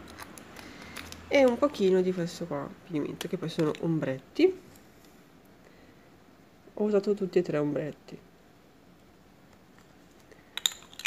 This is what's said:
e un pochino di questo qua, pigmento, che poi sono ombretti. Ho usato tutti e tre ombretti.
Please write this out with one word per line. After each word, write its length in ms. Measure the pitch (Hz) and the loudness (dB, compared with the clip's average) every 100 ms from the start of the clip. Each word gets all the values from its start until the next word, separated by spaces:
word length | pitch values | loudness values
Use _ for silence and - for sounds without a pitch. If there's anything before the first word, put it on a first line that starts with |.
| - - - - - - - - - - - - - | -8 -16 -16 -18 -18 -18 -18 -18 -16 -14 -14 -14 2
e 160 | 285 | 6
un 140 | 254 240 | 6 6
pochino 440 | 294 - 190 185 | 2 4 4 4
di 120 | 185 | 4
questo 320 | 180 170 - 170 | 0 -4 -6 -6
qua, 240 | 143 143 - - | -6 -6 -12 -6
pigmento, 400 | 156 - 165 175 | -4 -2 -6 -6
che 100 | 180 | -6
poi 120 | 160 | -4
sono 240 | - 156 - | 0 0 0
ombretti. 800 | 170 160 147 131 - - 359 370 - - - - - - - - - - - - - - - - - - - - - - | 0 0 0 -4 -4 4 4 4 -10 -20 -20 -20 -20 -20 -20 -20 -20 -20 -20 -20 -20 -20 -20 -20 -20 -20 -20 -20 -14 -4
Ho 80 | 214 | 2
usato 280 | 208 202 | 2 2
tutti 240 | 202 185 180 | 0 0 2
e 60 | |
tre 160 | 175 151 | 2 0
ombretti. 600 | 147 143 151 - - - - - - - - - - - - - - - - - - - - - - - - - - - - - - - | 0 -2 -4 -8 -16 -20 -20 -20 -20 -20 -20 -20 -20 -20 -20 -20 -20 -20 -20 -20 -20 -20 -20 -20 -20 -20 -20 -20 -18 -6 -6 -6 -14 -6